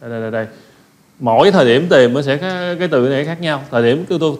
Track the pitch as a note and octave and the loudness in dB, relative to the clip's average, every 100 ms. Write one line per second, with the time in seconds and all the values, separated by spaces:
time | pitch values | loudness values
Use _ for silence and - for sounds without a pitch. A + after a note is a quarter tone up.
0 | A#2+ A#2 A2 A2+ A2 - _ _ _ _ | -12 -10 -6 -6 -8 -14 _ _ _ _
1 | _ - A#2+ A2+ F#3+ F#3 B2+ B2+ F3 D3+ | _ -6 0 4 4 4 4 2 4 4
2 | B2 C3+ C#3 C#3+ F#3 F3+ F3+ F3 F3+ C#3 | 4 2 -2 -4 -4 -6 -6 -6 -2 0
3 | B2+ C#3 D3 E3 E3+ C#3+ C#3 A#2+ A#2 C#3+ | 0 -2 -4 -6 -6 -6 -4 0 0 0
4 | F3+ E3+ D#3 | -2 -2 -2